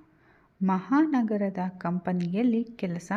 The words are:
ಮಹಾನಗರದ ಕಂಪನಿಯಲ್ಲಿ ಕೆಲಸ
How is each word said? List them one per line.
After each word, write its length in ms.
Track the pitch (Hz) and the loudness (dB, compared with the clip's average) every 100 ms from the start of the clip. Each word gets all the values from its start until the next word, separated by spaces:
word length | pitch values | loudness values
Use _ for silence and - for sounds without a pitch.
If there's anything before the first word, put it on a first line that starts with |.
| _ _ _ _ _ - | _ _ _ _ _ -2
ಮಹಾನಗರದ 960 | 190 185 185 277 311 269 220 208 202 190 185 - | 0 0 2 2 4 2 2 0 -2 -2 -6 -4
ಕಂಪನಿಯಲ್ಲಿ 840 | 170 180 185 180 170 190 247 226 | -4 -2 -2 -2 0 2 2 2
ಕೆಲಸ 480 | 233 233 185 170 - | -2 -6 -6 -6 -2